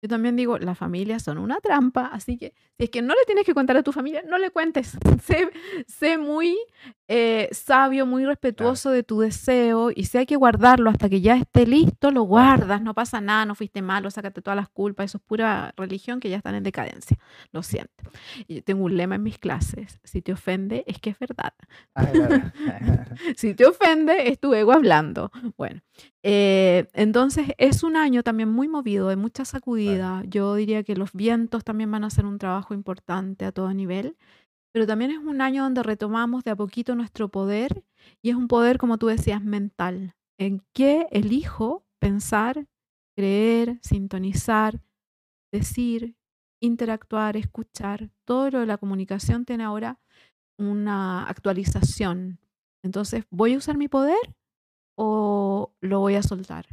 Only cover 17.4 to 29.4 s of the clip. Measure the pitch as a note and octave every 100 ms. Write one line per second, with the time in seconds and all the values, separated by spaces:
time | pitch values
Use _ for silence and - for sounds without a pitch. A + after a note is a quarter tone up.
17.4 | - D#3+ F3 - - _ - - - -
18.4 | - D#3+ - G3 F#3 E3+ F3+ G3 G#3+ -
19.4 | - E3+ - - G#3 - - F#3 - F#3
20.4 | - F#3 G3 A#3 - F#3 G#3+ G3+ B3+ B3
21.4 | - _ - - _ - C3+ D#4+ C#4+ C#4+
22.4 | - D4 D4+ - A3+ - - - F4 A#3
23.4 | A3+ G3 B3+ F4+ F#4 D#4+ D#4 F4 B3 C4+
24.4 | C#4 A3 G#3+ C#4+ A#3+ D#3 D#3 - - B3
25.4 | A#3+ - - - _ _ - _ G3+ G3+
26.4 | G3+ F#3+ F#3+ F3+ - - G#3+ A3 C4 D4
27.4 | C#4 - C4 - E4 D#4+ D4+ B3 A#3+ A3
28.4 | A3 A3+ C#4+ D#4 B3 G3+ F#3+ F#3+ A3 -